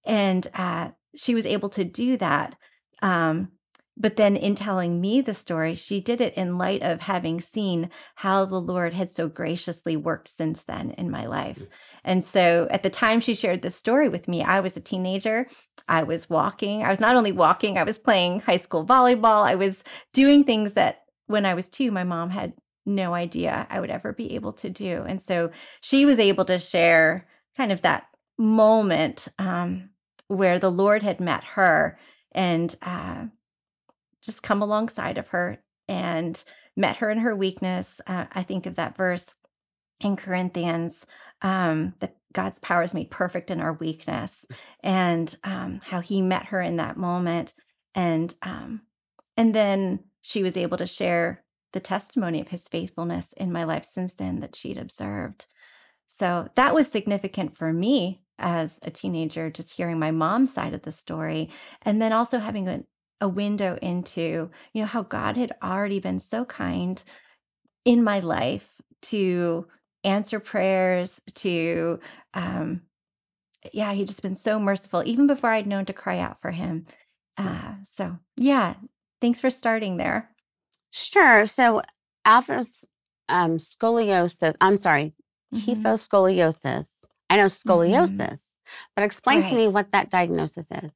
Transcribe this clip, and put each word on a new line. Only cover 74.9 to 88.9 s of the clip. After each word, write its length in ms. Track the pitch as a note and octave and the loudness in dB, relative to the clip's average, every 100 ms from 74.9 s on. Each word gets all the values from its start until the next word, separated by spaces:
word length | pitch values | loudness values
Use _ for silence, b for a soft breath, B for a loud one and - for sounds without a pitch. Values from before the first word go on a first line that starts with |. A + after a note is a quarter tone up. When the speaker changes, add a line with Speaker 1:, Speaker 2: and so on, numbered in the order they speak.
| F3 - | -4 -2
Speaker 1:
even 200 | A#3 C#4+ | 4 4
before 220 | C#4 A#3+ | 4 2
I'd 160 | A3 G3+ | 0 -2
known 160 | G3 F#3+ | -4 -6
to 60 | |
cry 260 | F#3+ F#3+ F3+ | -8 -6 -4
out 200 | F3 - | -4 -6
for 100 | - | -8
him. 340 | E3+ F3+ E3 E3+ b b _ _ - | -6 -6 -8 -10 b b _ _ -8
Speaker 2:
Hmm. 80 | F#3+ | -6
Speaker 1:
Uh, 280 | - - G3 G3 | -6 -10 -16 -16
so, 240 | - F#3 F3 _ - | -10 -8 -8 _ 0
yeah, 380 | C4 C#4 F3+ - G#3 _ _ _ | 2 4 2 -4 -16 _ _ _
thanks 200 | A#3+ A#3+ | 0 2
for 100 | C4 | 0
starting 460 | C4 A#3 A3+ G#3 F3+ | 0 0 0 -2 -2
there. 320 | - A3+ - _ _ _ _ _ _ | -2 -2 -4 _ _ _ _ _ _
Speaker 3:
Sure. 560 | - - G4+ D#4 A3 G#3+ | -8 0 6 8 8 6
So 340 | - A#3+ G#3+ - _ _ _ | 4 4 4 -2 _ _ _
Alpha's, 600 | - A#3 B3+ C4 A#3 - - _ _ _ - | 6 6 6 -4 -4 -12 -20 _ _ _ -2
um, 280 | F3+ E3+ E3 | 2 2 0
scoliosis, 960 | - - A3+ A#3 G#3+ F#3+ F3 - E3 - | -6 -2 2 2 4 4 2 2 0 4
I'm 160 | F#3+ G3+ | 4 6
sorry, 380 | F3+ D3 D#3 _ _ _ _ | 4 2 0 _ _ _ _
Speaker 1:
Mm-hmm. 300 | A3+ G#3 A3 | -4 -2 0
Speaker 3:
kyphoscoliosis. 1200 | A3 A3 - G3+ F#3 F#3 D#3+ D#3+ C3+ B2+ D#3 - - _ _ | 0 0 2 4 6 4 2 2 -4 -4 -8 -18 -20 _ _
I 80 | G3 | 6
know 80 | |
Speaker 1:
Mm-hmm. 260 | G3 - - | 6 4 4
Speaker 3:
scoliosis, 840 | F3 E3+ B3 F#3+ G3 - - - _ B B B | 4 6 6 4 0 -6 -8 -18 _ B B B